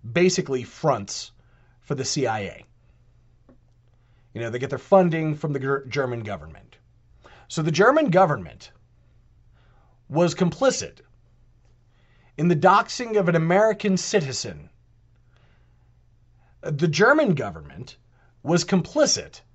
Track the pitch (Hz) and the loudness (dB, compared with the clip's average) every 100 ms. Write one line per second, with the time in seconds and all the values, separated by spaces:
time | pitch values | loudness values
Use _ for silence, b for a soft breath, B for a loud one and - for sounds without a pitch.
0 | 120 120 180 180 - 131 120 - 156 120 | -4 2 2 2 -4 -6 -8 -4 -2 -2
1 | 101 - - _ _ _ _ _ _ 135 | -4 -12 -14 _ _ _ _ _ _ -6
2 | 127 - 123 110 95 - - _ _ _ | -4 -2 -2 -4 -8 -12 -20 _ _ _
3 | _ _ _ _ _ 123 _ _ _ _ | _ _ _ _ _ _ _ _ _ _
4 | _ _ _ 107 117 120 131 131 - 196 | _ _ _ -10 -8 -6 -6 -8 2 4
5 | 180 160 156 151 160 139 135 139 131 135 | 4 0 -2 -4 -6 -4 -2 -4 -4 -4
6 | 131 117 107 98 78 78 - _ _ _ | -4 -6 -8 -12 -12 -20 -20 _ _ _
7 | _ _ b b b - 160 151 214 302 | _ _ b b b -4 -2 4 4 4
8 | 294 180 190 127 85 58 - _ _ _ | 4 4 4 2 -8 -18 -20 _ _ _
9 | _ _ _ _ _ _ _ _ _ _ | _ _ _ _ _ _ _ _ _ _
10 | _ 139 175 - 180 - 269 - - - | _ 0 0 2 -2 2 0 0 -8 -16
11 | _ _ _ _ _ _ _ _ _ _ | _ _ _ _ _ _ _ _ _ _
12 | _ _ _ - 165 165 185 196 226 - | _ _ _ -2 0 4 6 4 2 -8
13 | 240 214 180 170 160 185 220 214 214 185 | -2 0 2 0 2 4 4 2 0 0
14 | - 208 143 120 113 76 73 _ _ _ | 0 -2 -2 -8 -10 -12 -20 _ _ _
15 | _ _ _ _ _ _ _ _ _ _ | _ _ _ _ _ _ _ _ _ _
16 | _ _ _ _ _ _ - 147 170 147 | _ _ _ _ _ _ -8 -2 -2 2
17 | 220 302 277 156 107 80 73 71 120 - | 4 4 2 0 -4 -10 -18 -18 -20 -20
18 | _ _ _ _ - 170 170 190 - 294 | _ _ _ _ -2 -2 2 -2 0 0
19 | 269 - - - _ | 0 0 -6 -20 _